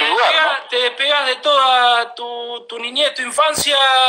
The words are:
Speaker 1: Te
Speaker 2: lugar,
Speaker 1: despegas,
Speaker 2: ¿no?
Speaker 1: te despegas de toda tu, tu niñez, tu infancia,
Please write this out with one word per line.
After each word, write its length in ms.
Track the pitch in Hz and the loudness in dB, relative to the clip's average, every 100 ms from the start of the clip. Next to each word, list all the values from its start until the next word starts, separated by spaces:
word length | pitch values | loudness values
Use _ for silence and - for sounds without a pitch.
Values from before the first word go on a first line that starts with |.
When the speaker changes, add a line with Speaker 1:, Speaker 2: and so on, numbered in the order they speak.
Speaker 1:
Te 60 | 226 | 0
Speaker 2:
lugar, 160 | 233 - | 2 2
Speaker 1:
despegas, 320 | 320 - 269 | 2 0 -2
Speaker 2:
¿no? 60 | - | -4
Speaker 1:
te 60 | 247 | -2
despegas 480 | 247 240 277 294 269 | -2 -2 0 0 0
de 80 | 254 | -2
toda 760 | 294 285 262 254 240 233 233 240 | 0 2 4 4 4 2 -2 -8
tu, 500 | 240 240 240 240 233 | -10 -10 -10 -12 -12
tu 120 | 233 | -12
niñez, 340 | 240 262 294 | -8 -2 -2
tu 80 | - | -2
infancia, 560 | 247 285 311 294 285 277 269 262 | -6 0 0 0 0 2 4 4